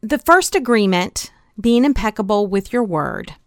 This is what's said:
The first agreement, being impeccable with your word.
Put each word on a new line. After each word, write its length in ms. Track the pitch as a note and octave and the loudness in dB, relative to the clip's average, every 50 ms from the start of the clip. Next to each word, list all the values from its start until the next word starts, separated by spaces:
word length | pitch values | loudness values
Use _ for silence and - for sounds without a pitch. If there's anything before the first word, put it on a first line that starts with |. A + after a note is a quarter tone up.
The 180 | - G#3+ C#4+ C4 | -2 -2 -4 -2
first 340 | - - E4 F#4 F4+ - - | 4 4 4 4 4 2 -2
agreement, 760 | F#4+ C4 A#3+ A#3+ A3 G#3 F#3+ F#3+ F3+ F3+ - _ - - - _ _ _ _ _ - | -2 0 2 2 2 4 2 2 0 -2 -4 _ -12 -12 -12 _ _ _ _ _ -4
being 260 | G3 A#3 A#3 A#3+ B3 | 0 2 2 4 4
impeccable 600 | D4 C4+ - - A3 G#3+ - G#3+ F#3+ G#3+ G#3 G#3 | 2 2 0 -2 -2 -2 -4 -2 0 0 0 0
with 280 | G3 F#3+ G3 G3 - - | 0 -2 -4 -4 -2 -4
your 100 | B3 A#3+ | -4 -2
word. 520 | G3+ F3 D#3 D3 C3 A2+ G2 - - - _ _ | -2 -2 -4 -4 -4 -6 -10 -12 -14 -18 _ _